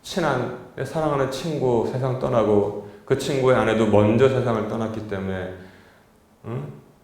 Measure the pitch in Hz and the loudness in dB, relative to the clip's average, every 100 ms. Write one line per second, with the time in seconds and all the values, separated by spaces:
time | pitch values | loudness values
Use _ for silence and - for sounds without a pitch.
0 | - - 156 131 120 - - - 127 160 | -6 -2 0 0 -4 -8 -14 -10 -6 -2
1 | 156 143 131 - 170 147 127 117 110 127 | -2 0 -2 -2 -6 -2 2 2 0 -2
2 | 131 123 135 123 107 104 101 - - - | -4 -2 0 2 4 4 2 -4 -12 -18
3 | - 135 - 139 127 123 110 110 107 101 | -4 -2 0 0 4 4 4 2 4 6
4 | 104 117 131 123 120 113 107 113 110 113 | 6 6 4 4 0 -2 -4 -4 -6 -6
5 | 104 98 95 95 92 92 - - - _ | -8 -6 -6 -6 -8 -12 -18 -20 -20 _
6 | _ _ _ _ 107 123 147 - - _ | _ _ _ _ -10 -10 -10 -16 -20 _